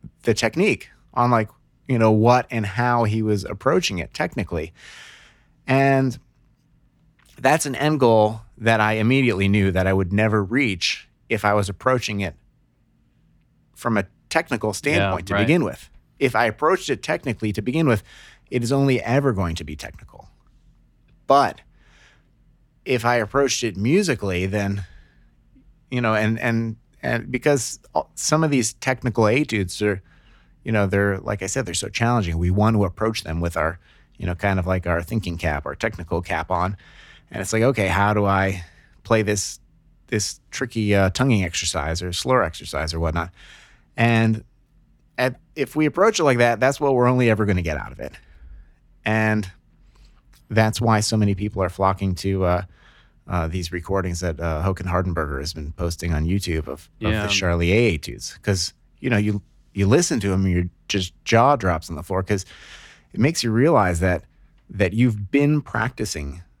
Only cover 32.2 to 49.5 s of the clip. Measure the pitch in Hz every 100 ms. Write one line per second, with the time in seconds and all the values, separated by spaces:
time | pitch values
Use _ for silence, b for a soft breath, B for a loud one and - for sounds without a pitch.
32.2 | 87 80 90 95 107 110 95 - 110 107
33.2 | - 82 85 82 80 87 b b b _
34.2 | 87 85 101 95 87 92 87 85 82 113
35.2 | 87 82 82 73 69 71 117 107 82 85
36.2 | 90 82 82 90 90 98 B B B B
37.2 | _ - 95 110 120 120 95 87 101 104
38.2 | 101 98 95 92 85 B B B - 113
39.2 | 104 104 - - _ _ _ _ _ 107
40.2 | - - _ - 127 113 104 101 95 -
41.2 | 135 107 87 - - 80 76 82 90 87
42.2 | 127 127 85 - 73 73 78 82 82 82
43.2 | 85 B B B B B B - 117 117
44.2 | 113 107 - _ _ _ _ _ _ -
45.2 | 127 127 _ - 127 156 151 156 214 208
46.2 | 151 120 120 110 127 135 143 127 123 127
47.2 | 120 107 104 90 80 71 50 64 67 -
48.2 | b b b b b b _ _ 107 110
49.2 | 110 107 95